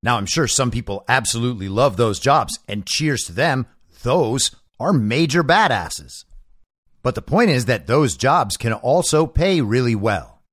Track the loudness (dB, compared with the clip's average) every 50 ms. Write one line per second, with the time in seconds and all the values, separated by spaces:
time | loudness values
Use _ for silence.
0 | 0 0 -2 -2 -2 -4 -2 -2 0 0 0 0 0 0 -2 -4 -6 -6 -10 -10
1 | -2 0 0 0 0 -2 -4 -2 -2 -4 -4 -4 -8 -6 0 2 0 0 2 2
2 | 0 0 0 -2 0 2 2 2 2 -2 -8 -14 _ -10 -10 -8 -8 -6 -6 -4
3 | -2 -2 -2 -4 -6 -8 -4 -2 -2 0 0 -2 -4 -6 _ _ _ _ _ _
4 | -4 0 0 2 2 0 0 -2 -2 -4 -6 -8 _ _ _ _ -2 0 2 2
5 | 2 2 0 0 0 2 2 0 2 4 4 4 4 2 0 -2 -4 -6 -12 -14
6 | -16 -18 -20 -20 -20 _ -20 -20 -20 _ -20 _ _ _ _ _ _ _ _ _
7 | _ -4 -4 -4 -6 -2 2 2 4 4 4 2 2 0 -2 -2 0 0 2 2
8 | 2 2 0 0 0 2 2 2 2 0 -4 -4 -4 -4 -4 -2 -2 0 0 0
9 | 0 2 2 2 2 2 0 0 2 2 2 2 0 2 2 2 2 2 0 0
10 | 0 0 -2 -2 -4 -10 -20 _ _ _